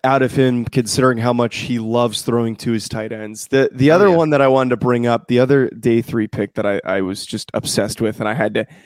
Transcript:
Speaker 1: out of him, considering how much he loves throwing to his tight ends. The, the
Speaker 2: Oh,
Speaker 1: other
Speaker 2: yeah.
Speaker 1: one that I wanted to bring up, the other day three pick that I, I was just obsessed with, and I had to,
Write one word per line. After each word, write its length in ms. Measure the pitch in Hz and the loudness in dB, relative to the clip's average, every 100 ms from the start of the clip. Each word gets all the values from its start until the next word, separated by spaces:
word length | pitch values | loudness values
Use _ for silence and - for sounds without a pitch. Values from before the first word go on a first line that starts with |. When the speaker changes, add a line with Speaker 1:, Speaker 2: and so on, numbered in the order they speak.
Speaker 1:
out 180 | 131 135 | 0 2
of 120 | 127 | 2
him, 320 | 143 131 123 113 | 2 0 0 -2
considering 540 | 135 110 - 127 117 | -2 -2 2 2 2
how 120 | 120 | 0
much 240 | 120 117 - | 0 -2 -4
he 200 | - 120 | -6 -6
loves 440 | 110 120 120 107 | -2 0 0 -2
throwing 340 | - 117 113 110 | -2 -2 -2 -4
to 160 | 123 | -4
his 160 | 110 - | -4 -4
tight 240 | 110 110 | -8 -8
ends. 340 | 110 107 107 - | -10 -12 -14 -2
The, 220 | 135 131 | 2 2
the 200 | 131 139 | 2 4
Speaker 2:
Oh, 40 | 170 | 6
Speaker 1:
other 140 | 202 | 6
Speaker 2:
yeah. 80 | 170 | 4
Speaker 1:
one 120 | 156 | 2
that 100 | 143 | 4
I 80 | 135 | 4
wanted 220 | 131 127 | 4 2
to 60 | 120 | 0
bring 300 | 127 120 120 | 0 0 2
up, 220 | 117 - | 0 0
the 100 | 120 | 2
other 300 | 127 139 127 | 4 2 2
day 320 | 113 120 117 | -2 0 0
three 260 | 113 117 107 | 0 -4 -4
pick 280 | - 101 - | -4 -6 -4
that 100 | 101 | -4
I, 160 | 98 | -4
I 160 | - 98 | -4 -4
was 260 | 95 98 - | -4 -6 -8
just 240 | 107 - | -10 -6
obsessed 480 | - - - 104 - | -6 -4 -2 -2 -2
with, 180 | 110 - | -4 -2
and 80 | 107 | -4
I 60 | |
had 200 | 113 110 110 | -2 -2 -2
to, 120 | 110 - | -6 -12